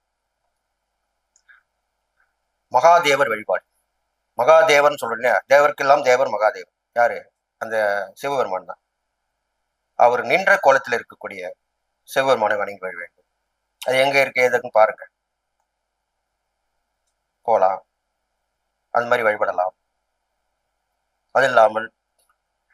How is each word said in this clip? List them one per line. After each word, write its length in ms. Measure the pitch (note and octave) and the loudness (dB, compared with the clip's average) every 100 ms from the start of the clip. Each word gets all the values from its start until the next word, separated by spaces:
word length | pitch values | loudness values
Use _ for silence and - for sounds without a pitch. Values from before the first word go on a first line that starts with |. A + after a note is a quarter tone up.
| _ _ _ _ _ _ _ _ _ _ _ _ _ _ _ _ _ _ _ _ _ _ _ _ _ _ _ | _ _ _ _ _ _ _ _ _ _ _ _ _ _ _ _ _ _ _ _ _ _ _ _ _ _ _
மகாதேவர் 580 | A#2+ E3 E3+ D3 C#3 C3 | 2 4 4 2 0 -2
வழிபாடு. 320 | G#2+ G#2+ F2+ - _ _ _ _ _ _ - | -4 -6 -8 -8 _ _ _ _ _ _ -4
மகாதேவன் 640 | B2 D#3+ D#3+ D3 D3 C#3+ | 4 4 4 4 2 0
சொல்றோம் 180 | A#2 A2+ | -8 -4
இல்லையா, 160 | A#2+ G2+ - | -2 -2 2
தேவருக்கெல்லாம் 540 | C#3 D3 C#3+ C#3 C#3+ B2+ | 2 2 0 0 0 2
தேவர் 240 | B2 C3 G#2+ | 0 0 -2
மகாதேவர். 380 | G#2+ G2 F2+ _ _ A#2+ | -2 -4 -12 _ _ -2
யாரு? 180 | A#2+ G2 - _ _ - | -2 -2 -14 _ _ -16
அந்த 140 | A2+ A2 G#2 G2+ G2 - | -8 -4 -2 -4 -8 -10
சிவபெருமான் 500 | C#3 C#3 G#2+ F#2 E2+ | -6 -4 -4 -6 -12
தான். 100 | - _ _ _ _ _ _ _ _ _ _ _ - A#2+ | -20 _ _ _ _ _ _ _ _ _ _ _ 0 2
அவர் 160 | A#2+ A2+ | 0 -2
நின்ற 220 | D#3+ F#3+ - | -2 0 0
கோலத்துல 340 | C#3+ C3+ B2+ A#2 | 2 0 0 -8
இருக்கக்கூடிய 520 | - - G#2 G2 F2+ - _ _ _ _ - | -8 -18 -18 -14 -16 -18 _ _ _ _ -10
சிவபெருமானை 460 | C#3+ C3+ A#2+ G#2 G#2 | -4 0 0 0 -2
வணங்கி 220 | G2+ G2+ F#2 | -6 -10 -14
வழி 120 | F2 | -14
வேண்டும். 260 | F2 _ _ _ _ _ _ _ | -18 _ _ _ _ _ _ _
அது 140 | - C3 | -4 0
எங்க 140 | C3+ C#3 | 2 2
இருக்கு, 220 | C3 B2+ B2+ | 0 0 0
எதுக்குன்னு 300 | A#2+ A#2+ A2 | 0 -2 2
பாருங்க, 240 | A2 - - _ _ _ _ _ _ _ _ _ _ _ _ _ _ _ _ _ _ _ _ _ _ _ - | 2 2 -14 _ _ _ _ _ _ _ _ _ _ _ _ _ _ _ _ _ _ _ _ _ _ _ -2
போலாம், 320 | G#2+ F#2+ F#2+ - _ _ _ _ _ _ _ _ _ _ | 2 2 0 -10 _ _ _ _ _ _ _ _ _ _
அந்த 140 | A#2 A#2+ | -4 0
மாதிரி 180 | A#2+ A2 | 0 0
வழிபடலாம். 480 | G#2+ G2 F#2 F#2 - _ _ _ _ _ _ _ _ _ _ _ _ _ _ _ A#2+ | -2 -4 -4 -4 -6 _ _ _ _ _ _ _ _ _ _ _ _ _ _ _ -2
அது 120 | C3 | 0
இல்லாமல் 360 | B2 A2 A2 A2 _ _ _ _ _ _ _ _ | 4 2 2 -10 _ _ _ _ _ _ _ _